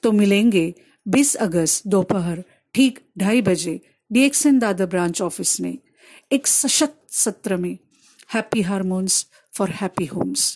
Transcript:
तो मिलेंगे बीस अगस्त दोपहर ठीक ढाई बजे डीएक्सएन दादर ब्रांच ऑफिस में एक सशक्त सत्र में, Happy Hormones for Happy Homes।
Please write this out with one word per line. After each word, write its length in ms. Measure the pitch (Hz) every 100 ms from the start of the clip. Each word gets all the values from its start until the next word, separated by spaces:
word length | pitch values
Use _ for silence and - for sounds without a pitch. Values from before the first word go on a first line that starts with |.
तो 80 | 233
मिलेंगे 600 | 214 202 202 233 196 165 - _ _ -
बीस 300 | 226 277 -
अगस्त 520 | 208 170 160 - 202
दोपहर 560 | 196 185 196 175 170 - _ _ -
ठीक 240 | 262 254 _ -
ढाई 240 | 190 233
बजे 380 | 190 180 170 156 _ _ _
डीएक्सएन 480 | 226 277 277 294 269
दादर 260 | 226 185 185
ब्रांच 360 | 180 175 170
ऑफिस 380 | 180 - 180 -
में 160 | 175 175 _ _ - - _
एक 160 | 277 -
सशक्त 500 | - 277 - 294 - _
सत्र 460 | - - 190 214 185
में, 200 | 180 185 _ _ _ _ - -
Happy 280 | 214 226
Hormones 600 | 185 196 190 185 190 - - _ _
for 140 | - 190
Happy 360 | 165 190 - 160
Homes। 360 | 185 185 - -